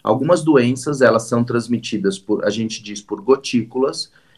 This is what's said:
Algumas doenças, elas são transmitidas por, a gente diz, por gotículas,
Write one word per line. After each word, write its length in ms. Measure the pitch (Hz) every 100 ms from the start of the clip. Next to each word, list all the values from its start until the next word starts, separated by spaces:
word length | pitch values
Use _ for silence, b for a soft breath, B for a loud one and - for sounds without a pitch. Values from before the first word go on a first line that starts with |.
Algumas 400 | - 131 151 175
doenças, 580 | 156 143 120 127 143 139
elas 280 | 120 110 -
são 160 | 117
transmitidas 720 | 120 147 117 117 - 107 95 95
por, 260 | - 104
a 60 | 104
gente 320 | 107 110 -
diz, 180 | 104 104
por 200 | - 101
gotículas, 880 | 101 135 - 123 107 127 135 165 - b b